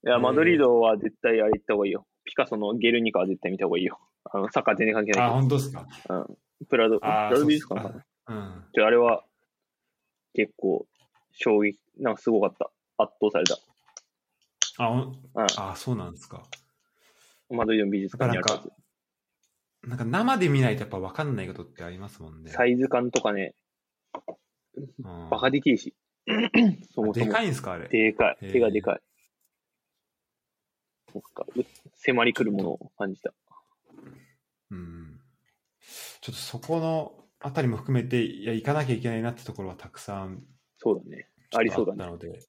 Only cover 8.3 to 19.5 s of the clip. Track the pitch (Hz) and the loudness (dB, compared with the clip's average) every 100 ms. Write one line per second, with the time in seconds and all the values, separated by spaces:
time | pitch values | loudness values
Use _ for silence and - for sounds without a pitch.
8.3 | 107 98 90 87 - 110 120 120 113 - | -12 -12 -16 -4 2 6 6 4 2 -4
9.3 | _ _ _ _ _ _ _ _ _ _ | _ _ _ _ _ _ _ _ _ _
10.3 | - 110 - 95 85 - _ _ _ _ | -2 -2 -2 -2 -2 -4 _ _ _ _
11.3 | _ - 107 104 101 _ - 131 107 - | _ 2 4 2 -2 _ -6 -4 -2 0
12.3 | 113 95 - - _ _ _ 104 _ 107 | 2 0 -2 -8 _ _ _ -4 _ 0
13.3 | 90 87 - _ _ _ - _ _ _ | 2 0 -2 _ _ _ -20 _ _ _
14.3 | _ _ _ - - 120 120 135 - - | _ _ _ -6 -2 -2 -2 -4 -12 -12
15.3 | - 104 - 95 92 - 120 90 85 - | -4 -4 -4 -8 -10 -6 -6 -8 -14 -18
16.3 | 90 - - _ _ _ _ _ _ _ | -20 -20 -20 _ _ _ _ _ _ _
17.3 | _ _ 120 110 110 101 101 95 - 127 | _ _ -4 0 2 2 -2 -4 -2 0
18.3 | 92 90 - - _ _ _ _ _ _ | 2 0 0 -6 _ _ _ _ _ _
19.3 | _ _ | _ _